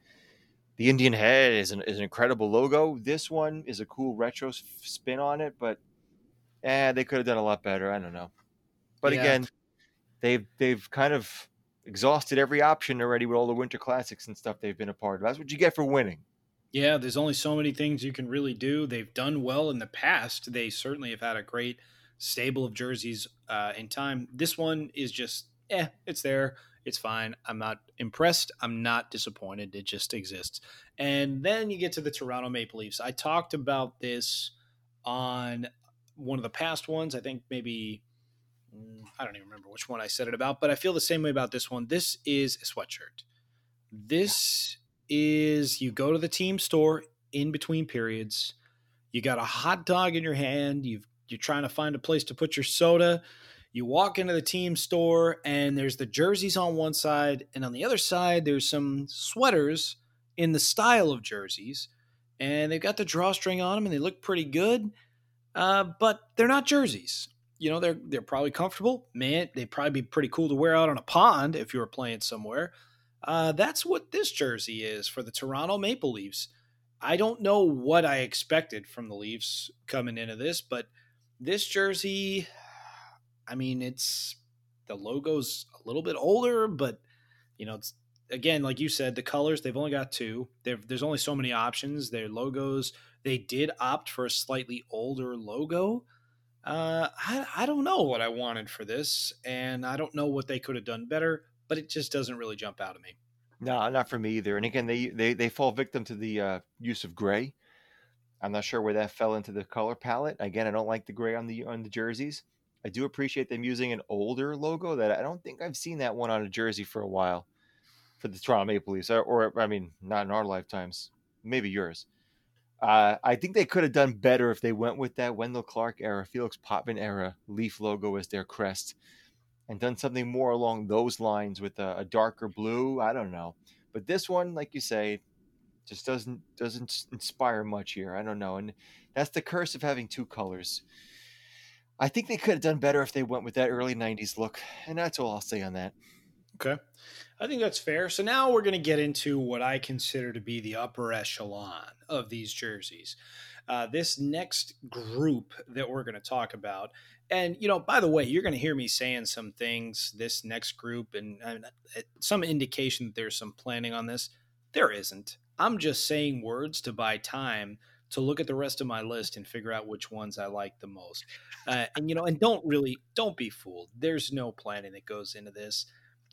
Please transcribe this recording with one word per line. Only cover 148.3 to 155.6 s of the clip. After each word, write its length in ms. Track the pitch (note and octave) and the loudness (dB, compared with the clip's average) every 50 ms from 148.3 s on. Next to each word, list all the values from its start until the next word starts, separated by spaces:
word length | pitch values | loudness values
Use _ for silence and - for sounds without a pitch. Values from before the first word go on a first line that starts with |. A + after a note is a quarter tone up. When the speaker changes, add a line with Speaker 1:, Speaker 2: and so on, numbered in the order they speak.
| B3 C4+ C4+ C4 | 2 4 4 6
Speaker 2:
we're 100 | A#3+ A3+ | 6 6
gonna 160 | G#3 G3 F#3+ F3+ | 6 4 2 2
get 220 | D3+ D#3 D#3 D3 | 2 2 4 4
into 380 | D3 D3 C#3+ - - D3 C#3+ C#3 | 4 2 0 0 0 0 0 0
what 240 | C3 A#2+ A#2+ A#2+ | 0 0 -2 0
I 180 | B2 C3 C3 C3 | 0 0 0 -2
consider 520 | B2 - C3 B2 - - - C3+ B2 B2 | -2 -4 -6 -4 -4 -4 -4 -4 -4 -4
to 80 | A2+ A#2+ | -6 -8
be 220 | G2+ A#2+ A#2 A#2 | -6 -6 -6 -6
the 160 | G#2+ G#2+ A2 A2+ | -4 -6 -6 -4
upper 340 | A#2+ A#2+ - - A#2+ A2+ | -6 -6 -6 -6 -4 -2
echelon 760 | A2+ A2 G#2 - - - A2 G#2 G2+ G2+ G2+ G2 F2 D#2+ - - - _ _ - | -2 -2 -4 -4 -6 -6 -8 -10 -10 -10 -10 -10 -12 -12 -14 -14 -18 _ _ -6
of 220 | D#3 C3+ A#2 G#2+ | -6 -6 -6 -6
these 240 | A#2 A#2 A2 G#2 - | -8 -10 -8 -8 -8
jerseys. 640 | - A#2+ A2+ G#2+ G2 - - E2+ E2 - - - - - - - - - - - - - - | -8 -8 -8 -8 -8 -12 -14 -14 -14 -16 -16 -16 -16 -18 -20 -20 -20 -20 -20 -20 -18 -8 -6
Uh, 200 | B2+ B2 A#2 A2 | -4 -4 -4 -2
this 300 | B2 E3 E3 E3 - C#3 | -2 -2 -2 -2 -2 -2
next 580 | C#3+ C#3+ D3 E3+ F3+ F3+ - - - - - _ - B2 | -2 -2 -2 -4 -4 -4 -4 -4 -4 -6 -10 _ -20 -14
group 640 | - B2 A2+ A2 A2+ C3 D3+ D#3+ C#3 A#2 - - - - | -12 -12 -10 -6 -2 0 2 2 2 0 -2 -8 -16 -20